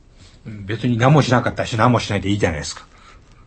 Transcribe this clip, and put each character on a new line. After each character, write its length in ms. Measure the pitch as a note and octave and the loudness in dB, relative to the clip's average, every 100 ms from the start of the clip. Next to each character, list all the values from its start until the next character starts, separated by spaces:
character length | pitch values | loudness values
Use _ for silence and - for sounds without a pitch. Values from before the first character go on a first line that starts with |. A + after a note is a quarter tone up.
| _ - - - A#2 | _ -20 -20 -20 -18
う 40 | |
ん、 160 | G#2 F#2+ | -14 -10
別 200 | A2 B2+ | -4 -2
に 100 | A2+ | 2
何 160 | B2+ | 4
も 100 | D3+ | 4
し 80 | C3+ | 4
な 100 | B2 | 2
か 80 | G2 | 0
っ 40 | |
た 120 | F2 F#2 | -4 -4
し、 100 | A2+ | 2
何 140 | A#2+ | 2
も 80 | A2+ | 2
し 100 | - | 0
な 60 | G2+ | -4
い 40 | |
で 100 | F#2+ | -2
い 40 | |
い 40 | G#2 | 0
じ 80 | G2+ | 0
ゃ 40 | |
な 60 | D2+ | -2
い 40 | |
で 40 | |
す 120 | D2+ - | -8 -12
か。 100 | - - - - _ - | -18 -20 -20 -20 _ -20